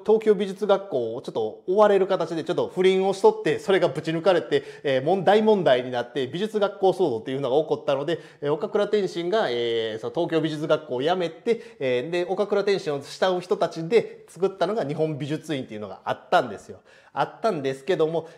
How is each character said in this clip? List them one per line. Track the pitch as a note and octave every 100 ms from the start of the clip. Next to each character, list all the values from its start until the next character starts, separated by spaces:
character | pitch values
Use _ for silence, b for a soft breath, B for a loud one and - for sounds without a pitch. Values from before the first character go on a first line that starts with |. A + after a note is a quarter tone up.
| -
東 | G#3+
京 | G#3+ G3+
美 | G3
術 | F#3+ G3+
学 | F#3+ -
校 | C3+ A2+ A#2+
を |
ち | -
ょ |
っ |
と | - A2 - -
追 | G3
わ | G#3
れ | G3
る | F#3+
形 | F#3 E3
で | E3 D#3
ち |
ょ |
っ | D#3+
と | A#2+
不 | F3+
倫 | F#3 F#3+ G3
を |
し | F#3+
と | A3
っ | G#3+
て、 | D#3+ D3
そ | -
れ | F#3+
が | -
ぶ | -
ち | -
抜 | E3
か | E3+
れ | E3+
て、 | - C#3+ - B
え | D3 C3
ー、 |
問 | C#3+ G3 F#3
題、 | G#3+
問 | G#3+ G#3 D3+
題 | B2+
に | B2+
な | B2
っ | A#2+
て、 | D3 B2
美 | E3+
術 | G#3+ G#3
学 | G3 G3+
校 | F#3+
騒 | F3+ E3+
動 | A2+
っ |
て | C3+
い | C3+
う |
の | C3+
が | C#3+
起 | D#3
こ | D3
っ |
た | - C#3
の | D3
で、 | D#3+ B B
え | C#3+
ー、 |
岡 | D3+ G3+
倉 | G#3 G3+
天 | G#3+ F#3+
心 | E3+ E3+
が、 | A3 D#3+
え | A#2+ A#2 A#2 A2+ A2
ー、 |
そ | A#2+
の |
東 | E3 E3+
京 | D#3+
美 | D#3
術 | D3+ D#3+
学 | D3+ -
校 | B2
を |
辞 | D3 F#3
め | E3+
て、 | E3 A#3+ A#3 - -
え | C3+ B2 D#3+
ー、 |
で、 | F3 F3+
岡 | F#3+ G3+
倉 | G3+
天 | G3+ F#3
心 | D#3
を | C#3+
慕 | B2+ - F#3+ F3+
う |
人 | E3+ G3
た | F3
ち | - E3
で | A3+ - - -
作 | E3 F#3
っ |
た | F#3+ F3
の | A3
が | C#3+
日 |
本 | D3 D#3+ C#3+
美 | C#3
術 | D3+ -
院 | C#3 A2
っ |
て |
い | G#2+
う |
の | G2+
が | F#2+ -
あ |
っ | C3 -
た | F3+
ん | B2
で | F#2+
す | -
よ。 | F#2 _ b b
あ | -
っ | D3+ -
た | A3+
ん | E3+
で | C3+
す | C3+
け | - E3+
ど | D#3
も、 | E3 -